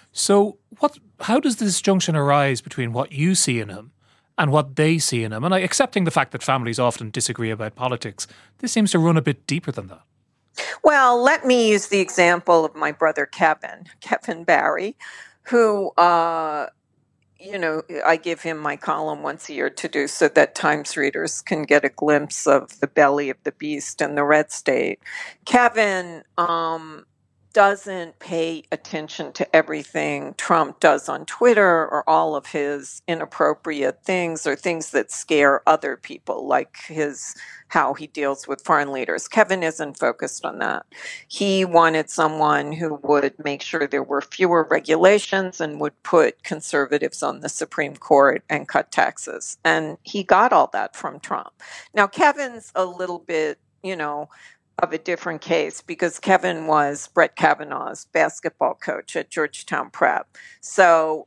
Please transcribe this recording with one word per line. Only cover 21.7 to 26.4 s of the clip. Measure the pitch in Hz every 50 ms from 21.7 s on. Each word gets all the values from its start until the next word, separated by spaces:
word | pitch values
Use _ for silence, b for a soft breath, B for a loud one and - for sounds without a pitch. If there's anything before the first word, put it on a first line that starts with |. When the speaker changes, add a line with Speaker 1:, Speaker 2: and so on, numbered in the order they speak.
| 147 147 -
Speaker 2:
a | 139
glimpse | - - 147 151 147 143 147 - - - -
of | - 139 131 131 - - -
the | 143
belly | 139 - 160 147 139 143 143 143 135
of | 131 _ -
the | 147
beast | - - 151 151 147 143 - - - -
in | 156 147 147
the | 147 147
red | 143 151 151 156 -
state. | - - - 143 131 - 85 87 - - B B B B B B B B B
Kevin, | - - 247 240 233 233 220 214 202 190 185 180 175 165 156 - _ -
um, | 175